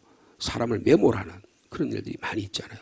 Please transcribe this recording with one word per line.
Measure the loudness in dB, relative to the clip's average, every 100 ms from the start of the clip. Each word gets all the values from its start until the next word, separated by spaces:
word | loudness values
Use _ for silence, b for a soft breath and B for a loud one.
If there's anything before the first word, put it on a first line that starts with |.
| b b b b
사람을 | -6 -2 0 2
매몰하는 | 6 6 6 2 -4 -14 -20 _ -14
그런 | -6 -4
일들이 | -4 -8 -8
많이 | -6 -6
있잖아요. | -6 -8 -10 -12